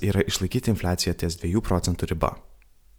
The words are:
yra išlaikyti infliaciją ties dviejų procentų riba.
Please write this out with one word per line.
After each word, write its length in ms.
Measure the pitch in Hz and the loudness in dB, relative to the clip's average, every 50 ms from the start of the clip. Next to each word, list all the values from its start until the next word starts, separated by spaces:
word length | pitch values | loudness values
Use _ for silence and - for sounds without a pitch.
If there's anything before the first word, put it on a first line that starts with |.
| - | 2
yra 160 | 101 92 98 | 2 2 2
išlaikyti 480 | - - - - - 90 - 127 - - | 2 0 0 -2 -2 0 0 0 2 2
infliaciją 460 | 107 - - 90 90 - - 92 85 - | 0 2 2 0 0 0 0 -2 -2 0
ties 220 | - 85 82 - | -2 -4 -4 -4
dviejų 240 | - 87 87 110 - | -2 0 0 0 2
procentų 460 | - 98 87 - - 87 - - - 82 | 2 0 0 2 0 -2 -2 -2 -2 -2
riba. 220 | 80 - - - - - - - - - - - _ - - - | 0 0 -2 -2 -4 -16 -20 -20 -20 -20 -20 -20 _ -20 -20 -20